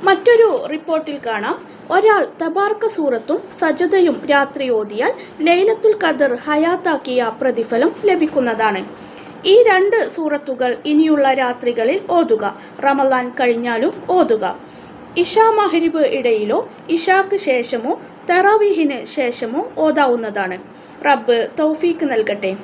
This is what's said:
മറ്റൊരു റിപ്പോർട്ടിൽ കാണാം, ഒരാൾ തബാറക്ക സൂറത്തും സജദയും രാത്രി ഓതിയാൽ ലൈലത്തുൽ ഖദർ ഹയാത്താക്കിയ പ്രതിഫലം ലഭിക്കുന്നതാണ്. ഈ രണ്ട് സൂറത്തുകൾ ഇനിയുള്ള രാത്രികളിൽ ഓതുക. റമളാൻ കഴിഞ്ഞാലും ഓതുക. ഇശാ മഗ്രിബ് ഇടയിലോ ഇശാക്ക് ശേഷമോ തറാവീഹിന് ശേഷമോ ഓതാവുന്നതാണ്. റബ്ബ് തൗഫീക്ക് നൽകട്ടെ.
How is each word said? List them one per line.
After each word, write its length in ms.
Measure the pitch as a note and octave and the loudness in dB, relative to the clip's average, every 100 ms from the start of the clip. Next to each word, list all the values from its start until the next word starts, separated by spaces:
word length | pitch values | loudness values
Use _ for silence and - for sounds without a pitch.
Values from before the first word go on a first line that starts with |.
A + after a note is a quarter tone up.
| F4+ | 2
മറ്റൊരു 640 | F#4+ A#4+ A#4 A4+ C4+ - | 2 4 6 6 2 -4
റിപ്പോർട്ടിൽ 480 | D4+ D#4 D#4+ D#4 C#4+ A#3+ | -8 -4 -4 -4 -8 -6
കാണാം, 420 | A3 G#3+ F#4+ - - - | -6 -4 -6 -10 -20 -2
ഒരാൾ 360 | E4+ G#4+ G#4 - - E4 | 2 4 4 0 -4 -6
തബാറക്ക 420 | E4+ G4+ G#4+ A4 | -2 -2 -2 -4
സൂറത്തും 520 | A4 D4 A#3+ A3+ F4+ - - | -2 -2 -2 -2 -6 -6 -4
സജദയും 680 | D#4+ D4 F4 G4 F4 B3 - | -2 0 0 2 2 0 0
രാത്രി 380 | C#4+ C#4 C#4 C4 | 0 0 -4 -2
ഓതിയാൽ 440 | A3+ G#3 G#3 C#4+ C5 - - | -2 -2 -4 -2 -4 -10 -4
ലൈലത്തുൽ 540 | D#4+ F4 G4 A4 A4 G#4 | 2 2 2 2 2 2
ഖദർ 320 | F4 C4 C#4 A#3+ | 0 0 0 -2
ഹയാത്താക്കിയ 960 | D4+ D4+ D#4+ F4+ F4+ D4+ D4 B3 A#3 A3+ | -2 0 0 0 -2 -4 -2 -2 -2 -2
പ്രതിഫലം 540 | C4 B3 A3+ A#3 D4+ - G#4 | -4 -2 -2 0 0 0 0
ലഭിക്കുന്നതാണ്. 960 | F4+ D#4 D4 B3 A3 A3 G3 G3+ - - - - - E4+ | 0 0 0 -2 0 -2 -2 -6 -14 -20 -20 -20 -8 4
ഈ 180 | G4+ | 6
രണ്ട് 460 | A#4 F#4+ G4 A4 - | 6 4 2 0 -2
സൂറത്തുകൾ 680 | - D#4 D4 D4 B3+ B3 A#3 - | -4 -4 -4 -6 -4 -2 -2 0
ഇനിയുള്ള 480 | D4+ D#4+ D4+ C4+ | 2 4 4 2
രാത്രികളിൽ 680 | C4 B3+ B3 A#3+ A#3 A3+ F4+ - | 2 0 -2 -4 0 0 0 0
ഓതുക. 500 | F4 E4+ A3 G3+ - - - C#4 | 0 2 0 -2 -8 -18 -4 0
റമളാൻ 440 | C#4 C4+ C4 B3 | 2 2 0 -2
കഴിഞ്ഞാലും 720 | A#3+ B3 A#3 A#3+ A3+ C#4 - - | -2 0 0 -2 0 -2 -4 -2
ഓതുക. 460 | F4+ C4 A3 F#3+ - - - - - - - | 0 2 0 -2 -6 -14 -20 -20 -20 -10 -4
ഇശാ 320 | F4+ G4 A4+ | 0 4 4
മഗ്രിബ് 520 | G#4+ G4+ E4 E4 D#4+ | 4 2 0 0 0
ഇടയിലോ 680 | D4 C#4 A#3+ A3+ G#3 D4 B4 - - | 0 0 0 0 0 -2 -4 -12 -4
ഇശാക്ക് 480 | E4 E4 F#4+ G4 G4+ | -2 2 2 2 -2
ശേഷമോ 640 | D4+ B3+ A#3 B3 A#3 G#4+ - - - | 0 -2 -2 -6 -4 -6 -8 -20 -2
തറാവീഹിന് 760 | F4+ F#4+ A4 G#4 E4 D4+ C4 - | 2 4 4 2 2 0 -2 -8
ശേഷമോ 640 | - B3+ A#3+ A3+ C4 A#4 - | -4 -4 -4 -6 -6 -8 -2
ഓതാവുന്നതാണ്. 800 | D#4 D4 C#4 A#3+ A3+ G#3 F#3+ F#3 - - - - C#4+ | 0 2 2 2 -2 -6 -6 -6 -14 -20 -20 -6 0
റബ്ബ് 420 | C4+ A3 A#3 A3+ - | 0 2 0 0 -2
തൗഫീക്ക് 520 | D#4 D#4 F4 D#4+ D4+ | -2 0 -2 -2 -2
നൽകട്ടെ. 440 | A#3 G#3+ G3+ G3 F#3+ | -2 -2 -2 -4 -6